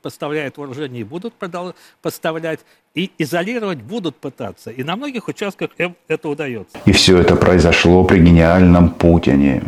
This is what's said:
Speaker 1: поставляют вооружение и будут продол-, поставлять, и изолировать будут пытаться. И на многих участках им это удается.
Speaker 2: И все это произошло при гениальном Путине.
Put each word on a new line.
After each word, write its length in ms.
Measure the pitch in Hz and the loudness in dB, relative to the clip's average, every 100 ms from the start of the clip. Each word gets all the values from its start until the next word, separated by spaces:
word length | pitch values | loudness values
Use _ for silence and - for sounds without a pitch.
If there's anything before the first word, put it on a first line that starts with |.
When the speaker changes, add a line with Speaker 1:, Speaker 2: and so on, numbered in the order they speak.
Speaker 1:
поставляют 540 | 147 - 147 151 139 147 | -16 -12 -8 -8 -8 -12
вооружение 440 | 143 127 147 123 | -14 -12 -12 -10
и 20 | |
будут 300 | 104 165 233 | -12 -12 -14
продол-, 400 | - 190 175 180 - _ _ | -14 -14 -12 -14 -16 _ _
поставлять, 600 | 165 - 170 160 165 156 _ _ _ | -10 -6 -6 -6 -6 -10 _ _ _
и 160 | 165 185 - | -8 -8 -6
изолировать 640 | 147 175 185 240 208 156 | -6 -4 -6 -6 -8 -8
будут 360 | 107 226 170 - | -10 -10 -10 -10
пытаться. 520 | 139 - 107 92 - | -14 -12 -14 -14 -16
И 140 | 120 | -12
на 120 | 139 190 | -8 -8
многих 320 | 294 240 - | -8 -10 -10
участках 440 | - 202 - 160 - | -10 -10 -8 -10 -6
им 160 | 175 175 - | -8 -8 -8
это 220 | 160 160 | -8 -6
удается. 480 | 143 143 117 92 - - | -8 -8 -10 -12 -4 0
Speaker 2:
И 60 | |
все 260 | 95 - 90 | 2 4 4
это 180 | 85 85 | 4 2
произошло 680 | - 90 82 80 85 90 | 4 4 4 2 4 4
при 160 | 92 98 | 4 4
гениальном 720 | 85 82 82 90 92 87 85 | 6 6 6 6 6 6 4
Путине. 720 | - 85 85 - 69 71 65 | 2 2 4 2 2 2 0